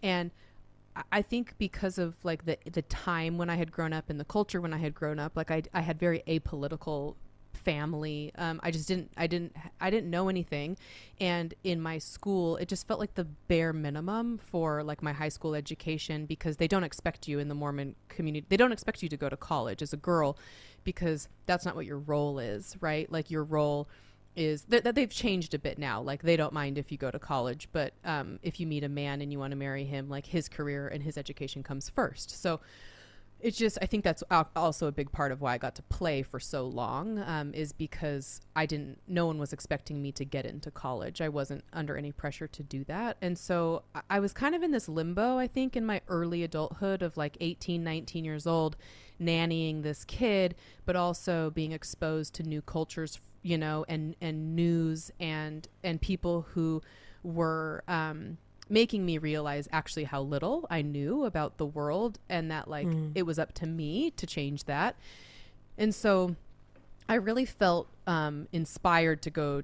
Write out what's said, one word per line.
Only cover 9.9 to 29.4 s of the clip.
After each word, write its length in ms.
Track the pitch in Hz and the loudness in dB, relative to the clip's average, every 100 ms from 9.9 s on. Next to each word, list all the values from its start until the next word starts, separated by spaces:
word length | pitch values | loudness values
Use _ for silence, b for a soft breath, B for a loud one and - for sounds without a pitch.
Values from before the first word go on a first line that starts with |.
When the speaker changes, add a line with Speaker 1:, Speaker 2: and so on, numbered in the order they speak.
Speaker 1:
didn't 200 | 214 175 | 2 2
know 180 | 170 190 | 2 2
anything. 480 | 190 170 147 147 190 B B B - | 2 0 -2 -4 -6 B B B -2
And 340 | 185 175 165 - | 2 2 0 -4
in 180 | 190 170 | -2 0
my 180 | 160 160 | 0 -4
school, 580 | - - 202 196 170 165 | -6 -6 0 2 2 2
it 100 | 180 | -2
just 220 | 190 - | -4 -2
felt 100 | 220 | -2
like 160 | 170 | -2
the 100 | - | -2
bare 480 | 165 147 - 170 165 | -4 -6 2 4 4
minimum 680 | 160 151 147 170 220 233 226 | 0 -2 -2 -2 -2 -2 -4
for, 440 | - 180 160 151 | -4 0 2 2
like, 200 | 151 151 | -2 -2
my 100 | 151 | -4
high 160 | 143 156 | -2 -2
school 260 | - 165 | -2 -2
education, 720 | 151 147 156 - 156 - 151 151 | -2 -4 -6 -4 -4 -2 -4 -4
because 300 | 160 170 151 | -4 -2 2
they 100 | 165 | 4
don't 160 | 196 | 4
expect 460 | 170 - - - - | 2 0 -4 -4 -4
you 100 | 143 | -2
in 100 | 147 | -2
the 60 | |
Mormon 400 | 147 147 143 139 - - | -2 -2 -2 -4 -8 -16
community, 380 | - 160 151 143 | -4 -2 -2 2
they 80 | 196 | 8
don't 160 | 247 | 8
expect 300 | 220 - - | 6 -2 -4
you 60 | 170 | -4
to 80 | 143 | -2
go 120 | 143 | -4
to 80 | 131 | -4
college 440 | - 151 120 98 | 0 0 0 -2
as 120 | 147 | -4
a 40 | 147 | -4
girl, 400 | 160 170 147 143 B B B B | 4 4 4 2 B B B B
because 460 | - - 175 156 - - - | -6 0 0 0 -4 -12 0
that's 180 | 180 | 2
not 120 | 185 165 | 2 -4
what 100 | 156 | -6
your 120 | 139 | -6
role 400 | 147 147 147 139 | 0 2 4 0
is, 360 | 120 104 196 - | -2 -4 -6 -4
right? 300 | 165 151 160 | 0 0 0
Like, 180 | 160 151 | -2 -2
your 140 | 156 | -2
role 440 | 151 156 147 147 147 B B B - | 2 4 4 2 -2 B B B -16
is 300 | - 160 151 | 0 0 0
th-, 180 | - 240 | 6 6
that 120 | 240 | 6
they've 160 | 240 247 | 4 2
changed 440 | - 240 190 165 | 2 0 2 0
a 40 | 147 | -2
bit 200 | 143 - | -4 -4
now. 220 | 143 107 | -2 -2
Like, 220 | 131 143 | -2 0
they 140 | 165 170 | 4 6
don't 180 | 151 | 4
mind 240 | 151 143 139 | 0 -2 -2
if 120 | 135 | -4
you 80 | 143 | -4
go 120 | 131 | -4
to 80 | 139 | -4
college, 500 | - 139 123 135 - | -2 0 0 -4 -4
but, 220 | 165 135 - | -2 -2 -4
um, 360 | - 151 131 - | -4 -4 -4 -6
if 160 | 175 - | -6 -4
you 80 | 165 | -2
meet 160 | 147 | -2
a 60 | 143 | -2
man 320 | 143 143 139 | -2 -2 -2
and 100 | 143 | -4
you 80 | |
wanna 180 | 143 | -4